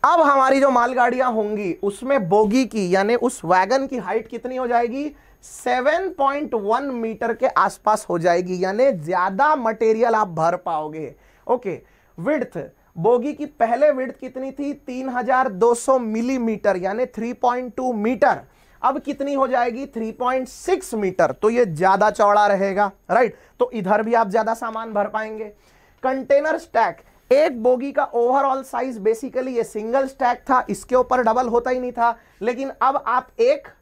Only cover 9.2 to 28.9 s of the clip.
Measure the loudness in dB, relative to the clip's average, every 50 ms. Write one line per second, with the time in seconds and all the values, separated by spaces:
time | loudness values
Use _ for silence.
9.2 | 0 -2 0 2 2 2 2 2 0 -4 -2 0 2 2 2 2 2 2 2 2
10.2 | 0 -2 -2 0 0 0 0 -2 -4 -4 -4 -4 -6 -6 -8 -10 -10 -12 -14 _
11.2 | _ _ _ _ _ -2 -2 -2 -2 -8 -10 -10 -12 _ _ _ _ _ _ -6
12.2 | -2 -2 0 0 -2 -6 -8 -12 -12 -12 _ _ _ _ _ 0 2 2 2 2
13.2 | 0 -4 -6 -8 -10 -12 _ _ 0 0 2 2 2 2 2 0 -4 -8 -8 _
14.2 | -14 -12 -10 -10 -10 -10 -8 -8 -8 -8 -8 -10 _ -10 -10 -8 -8 -6 -4 -4
15.2 | 0 0 2 2 2 0 0 2 2 2 2 2 2 2 2 2 2 -2 -4 -2
16.2 | -2 -2 -2 0 0 -2 -2 0 0 0 0 0 -2 -4 -2 -2 -4 -4 -4 -8
17.2 | -6 -6 -4 _ 0 0 0 0 -6 -8 -8 -4 -4 -4 -2 0 0 -2 2 2
18.2 | 2 2 2 0 -6 _ _ _ _ _ _ _ 0 0 0 0 -6 -8 -6 -4
19.2 | -4 -4 0 0 0 0 0 0 0 -2 -4 -8 -10 -10 -8 -8 -8 -8 -6 -4
20.2 | -2 -2 -2 -2 -4 -6 -12 -10 -2 -2 -2 -2 -2 -6 -6 -2 -2 -2 2 2
21.2 | 2 0 2 _ 0 2 2 2 0 0 0 0 2 2 4 4 4 2 2 4
22.2 | 4 4 6 4 4 4 4 2 0 0 0 0 0 -2 -2 _ _ 0 2 2
23.2 | 2 2 0 -10 _ _ _ _ -4 -2 -2 -6 0 0 0 0 2 2 2 2
24.2 | 2 2 0 0 0 0 -4 -4 -6 -8 -8 -8 -10 -4 -2 -2 -2 -2 -4 -6
25.2 | -6 -6 -10 -12 -12 -14 -14 _ _ _ _ _ _ _ _ _ -4 -2 -2 -2
26.2 | 2 2 2 4 4 2 -2 -4 -6 _ 0 2 2 2 -2 -8 _ _ _ _
27.2 | _ _ 4 4 4 2 0 0 2 2 2 2 0 -2 -2 -2 -2 0 0 0
28.2 | 2 2 2 2 2 2 0 -2 -6 -8 -6 -6 -4 -4